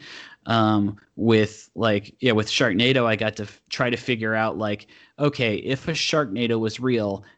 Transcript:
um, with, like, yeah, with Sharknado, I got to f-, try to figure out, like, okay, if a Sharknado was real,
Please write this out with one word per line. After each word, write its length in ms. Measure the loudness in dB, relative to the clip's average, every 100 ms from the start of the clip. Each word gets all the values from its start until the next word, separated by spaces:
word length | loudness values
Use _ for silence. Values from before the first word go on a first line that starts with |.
| -4 -20 -20 -14 -2
um, 520 | 2 4 4 0 -4 _ -2
with, 540 | 4 4 4 -2 -16
like, 400 | -2 0 0 -2 -2
yeah, 120 | 2
with 160 | 2 2
Sharknado, 580 | 0 2 2 2 4 2
I 100 | 0
got 200 | -2 -4
to 80 |
f-, 180 | -10 -14 -12
try 180 | -4 -2
to 80 | -2
figure 380 | -2 -4 -2
out, 240 | -2 -2 -2
like, 300 | -4 -4 -8 -20 -18 -2
okay, 360 | -2 0 0 0
if 320 | -2 -4 -4
a 40 |
Sharknado 680 | -4 0 0 0 -2 0 0
was 180 | -2 -2
real, 460 | 0 0 0 -4 -10